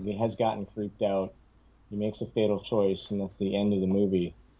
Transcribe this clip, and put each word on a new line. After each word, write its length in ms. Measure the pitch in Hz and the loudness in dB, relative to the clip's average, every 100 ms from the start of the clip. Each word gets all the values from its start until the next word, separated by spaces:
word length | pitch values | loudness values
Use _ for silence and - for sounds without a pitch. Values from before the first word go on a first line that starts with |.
| 98 101 | -4 -2
has 160 | 117 95 | -2 2
gotten 300 | 113 107 98 | 0 0 -8
creeped 340 | 110 104 - | -6 -8 -2
out. 320 | 104 98 95 - - _ _ _ - | 0 0 -2 -8 -20 _ _ _ -10
He 60 | 101 | -4
makes 260 | 107 - | -4 -4
a 40 | 113 | -4
fatal 320 | 117 104 98 | 0 2 2
choice, 500 | - 110 98 92 - | 0 2 2 0 -4
and 100 | 101 | -4
that's 160 | 95 - | -4 -4
the 160 | 98 101 | -2 0
end 180 | 101 | 2
of 60 | 98 | 2
the 60 | 92 | 2
movie. 460 | 98 98 95 85 - - | 2 2 2 -2 -6 -20